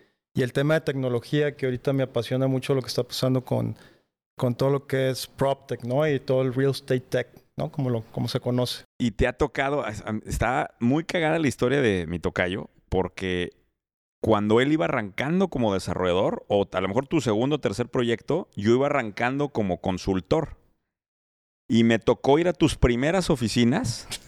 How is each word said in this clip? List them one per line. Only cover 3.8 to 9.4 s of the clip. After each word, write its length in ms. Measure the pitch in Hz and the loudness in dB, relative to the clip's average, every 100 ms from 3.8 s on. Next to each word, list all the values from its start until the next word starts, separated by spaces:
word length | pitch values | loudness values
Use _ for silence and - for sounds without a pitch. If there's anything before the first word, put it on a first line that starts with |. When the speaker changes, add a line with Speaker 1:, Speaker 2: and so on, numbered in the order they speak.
| - _ _ _ _ - | -16 _ _ _ _ -4
Speaker 1:
con 180 | 127 | -2
todo 140 | 123 135 | 0 0
lo 160 | 139 - | 0 -2
que 220 | 131 131 | -2 -2
es 180 | 123 - | -2 -8
PropTech, 580 | - 135 139 - 120 | -4 -2 -2 -6 -10
¿no? 220 | 117 131 156 | -4 0 0
Y 140 | 131 | 0
todo 220 | - 131 | 0 0
el 100 | 131 | 0
real 200 | 123 139 | 0 0
estate 280 | 131 - 131 | 0 -2 -4
tech, 280 | - 123 120 - _ - | -2 -4 -4 -10 _ -8
¿no? 160 | 151 | -6
Como 160 | 147 127 | -4 -2
lo, 140 | 117 110 | -2 -4
como 160 | - 120 | -6 -4
se 120 | 127 | -4
conoce. 440 | 123 123 123 - - - | -2 -2 -2 -6 -12 -4
Speaker 2:
Y 140 | 120 | -2
te 140 | - 123 | 0 0
ha 60 | |
tocado, 540 | - | 2